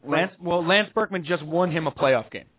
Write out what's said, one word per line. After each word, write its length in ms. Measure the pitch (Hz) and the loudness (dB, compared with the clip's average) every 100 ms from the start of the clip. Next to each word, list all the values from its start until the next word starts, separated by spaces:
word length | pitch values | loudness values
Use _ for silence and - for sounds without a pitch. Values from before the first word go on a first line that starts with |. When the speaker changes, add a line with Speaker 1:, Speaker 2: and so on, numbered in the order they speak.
| 135 | -2
Speaker 1:
Lance, 240 | 147 185 - | -2 -2 -4
Speaker 2:
Right. 20 | |
Speaker 1:
well, 220 | 175 175 165 | -2 -2 2
Lance 240 | 196 202 - | 2 2 -2
Berkman 300 | 214 185 151 | -2 -4 -4
just 180 | 175 | -4
won 280 | 151 160 180 | -2 0 2
him 160 | 160 160 | 0 -4
a 40 | |
playoff 400 | - 139 127 110 | 0 2 2 0
game. 140 | 95 - | -14 -16